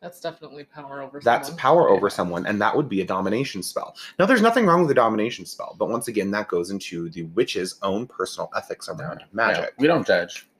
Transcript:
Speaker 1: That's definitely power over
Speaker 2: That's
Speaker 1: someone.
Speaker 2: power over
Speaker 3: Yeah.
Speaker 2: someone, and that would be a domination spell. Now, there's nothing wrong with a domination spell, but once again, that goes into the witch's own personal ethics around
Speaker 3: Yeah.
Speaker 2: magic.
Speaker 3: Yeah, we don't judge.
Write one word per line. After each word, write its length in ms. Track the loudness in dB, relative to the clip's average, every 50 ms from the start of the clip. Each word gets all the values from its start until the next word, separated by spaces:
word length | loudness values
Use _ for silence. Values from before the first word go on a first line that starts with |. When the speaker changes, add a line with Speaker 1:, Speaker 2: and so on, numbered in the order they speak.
Speaker 1:
That's 200 | -18 -18 -18 -10
definitely 420 | -12 -12 -12 _ -20 -20 -18 -20 -20
power 400 | _ _ -18 -16 -14 -12 -12 -12
over 160 | -12 -14 -2
Speaker 2:
That's 280 | 2 2 2 2 0 -6
Speaker 1:
someone. 100 | -10 -2
Speaker 2:
power 300 | 4 4 6 6 8 6
over 180 | 6 4 4
Speaker 3:
Yeah. 80 | 0 0
Speaker 2:
someone, 320 | -2 -4 -2 -2 -4 -2
and 160 | -2 0 0 0
that 140 | 2 2
would 120 | 0 -2 0
be 120 | -2 -4
a 40 | -2
domination 600 | -2 -2 -2 0 0 0 -2 -2 -4 -6 -8 -10
spell. 320 | -6 -8 -8 -8 -8 -14 -18 -20 -18 0
Now, 100 | 0 4
there's 140 | 4 6 6
nothing 240 | 6 4 4 4 6
wrong 180 | 6 6 6 4
with 100 | 4 4
a 20 |
domination 500 | 4 4 4 4 2 0 -2 -4 -8 -12
spell, 300 | -16 -12 -12 -12 -12 -4
but 120 | -4 -4 -2
once 180 | -2 -4 -4
again, 240 | -2 -2 -2 -2 0
that 160 | -2 -2 -2
goes 240 | -2 -2 -2 -2 -2
into 400 | -6 -10 -10 -10 -8 -8 -8 -8
the 140 | -8 -10 -12
witch's 560 | -6 0 0 0 0 0 -4 -4 -6 -8 -6 -4
own 240 | -4 -2 -4 -6
personal 420 | -8 -6 -6 -6 -6 -6 -8 -10 -6 -6
ethics 320 | -8 -6 -6 -12 -12 -10 -12
around 300 | -12 -10 -10 -10 -12 -12
Speaker 3:
Yeah. 60 | -16 _ -4
Speaker 2:
magic. 320 | 0 0 2 2 0 -2
Speaker 3:
Yeah, 60 | -6 -4
we 120 | 0 2 2
don't 180 | 4 2 2
judge. 420 | 2 2 2 2 -2 -8 -18 -18 _ _ _